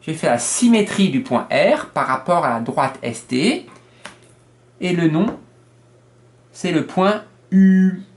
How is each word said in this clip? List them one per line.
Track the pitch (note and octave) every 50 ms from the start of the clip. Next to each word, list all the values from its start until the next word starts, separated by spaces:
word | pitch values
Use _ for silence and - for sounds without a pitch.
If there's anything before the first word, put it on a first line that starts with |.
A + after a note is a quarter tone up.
J'ai | _ - D#3+
fait | - - D3+
la | B2 A#2+
symétrie | - - - - B3 A#3 A#3 G#3+ G3+ G3+ - - G3 F#3
du | C#3 B2+
point | - - B2+ A2 - -
R | A2+ C3 E3+ G#3 D4+ D4+ - -
par | - C#3+ C3+
rapport | B2+ C3 B2+ - - F3 E3+ D#3
à | C3+
la | A#2 A2+
droite | A#2 B2 B2+ D3+ C#3 B2+ - -
S | - A#2+ A2+ - -
T. | - B2+ B2+ D#3 A3 D#4 F4+ - - - - _ _ _ _ _ - - _ - _ _ _ _ _ _ _ _ _ _ _
Et | - F3+
le | F3 E3+ E3+ D#3+
nom, | D3+ E3 G3 A#3 - - - _ _ _ _ _ _ _ _ _ _ _ _ _ _ _ _ _ _ _ _ _
c'est | _ - - F3+
le | E3+ D3+ C3+
point | - - F#3 F#3 G3 G#3+ G#3+ - - _ _ _ _
U. | F#3 F#3+ F#3+ F#3+ F#3+ F#3+ F#3 F#3+ F3+ - - - -